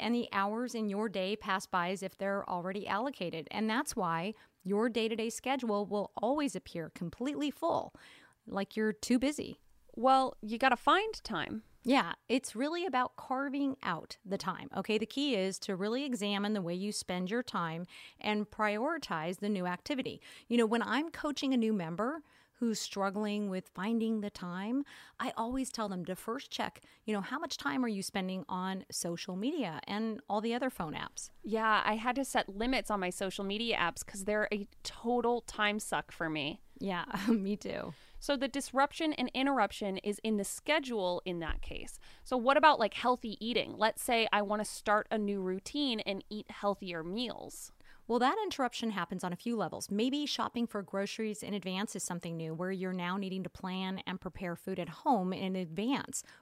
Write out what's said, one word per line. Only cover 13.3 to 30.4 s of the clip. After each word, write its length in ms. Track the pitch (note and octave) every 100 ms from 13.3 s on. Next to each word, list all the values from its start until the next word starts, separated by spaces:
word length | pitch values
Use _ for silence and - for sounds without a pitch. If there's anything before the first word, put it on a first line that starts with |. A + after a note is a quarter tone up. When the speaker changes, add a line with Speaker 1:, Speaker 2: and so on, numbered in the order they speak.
| C4 C#4 C#4 C#4 C4+
Speaker 1:
out 340 | - E3 - -
the 140 | F#3 G3
time, 320 | F#3+ - - -
okay? 220 | - G#3+
The 80 | A3
key 280 | C#4 C#4+
is 240 | G#3 F#3+ F#3
to 140 | -
really 300 | F3+ G#3 B3
examine 480 | D4 A#3 G3+ G3+ G#3
the 100 | G#3
way 120 | E3+
you 180 | F3 G#3
spend 360 | - - F3+ F3+
your 140 | A#3
time 440 | B3 G3+ E3+ E3 F3 - - -
and 280 | G#3 G#3 G#3
prioritize 920 | - G#3+ G#3+ C#4 E4 - E3 E3 F#3
the 80 | G#3
new 180 | G3+ F3+
activity. 540 | F3+ - C4+ F#3 - - - -
You 120 | A#3
know, 80 | A3
when 160 | A#3
I'm 280 | G3+ A#3+ D#4+
coaching 420 | - D4+ C#4 C4+
a 40 | B3+
new 160 | A3
member 500 | G#3+ E3 F3 A#3 D#4+ - - _
who's 260 | - A#3 G#3
struggling 720 | - G3+ G3 G3 G#3 G#3 G#3
with 180 | F#3 -
finding 460 | - G3+ A#3 A3 A3
the 100 | G3+
time, 540 | - F3+ F3+ G#3 C4+ C#4+ - - -
I 140 | B3+ -
always 360 | A3+ C4 C4
tell 160 | - G#3
them 160 | F3+
to 100 | E3+
first 380 | F#3 - C4 -
check, 300 | - - - - -
you 80 | -
know, 80 | G#3
how 200 | F3+ C#4
much 160 | E4 -
time 280 | C#4 C4+
are 40 | A#3+
you 160 | G3
spending 400 | - G3 F#3 F#3 -
on 360 | F#3 F#3 F#3+ -
social 460 | - F3 F3 -
media 460 | F#3 A#3+ E4+ F#3+ D#3 -
and 320 | G#3 A3 G#3+ -
all 100 | G#3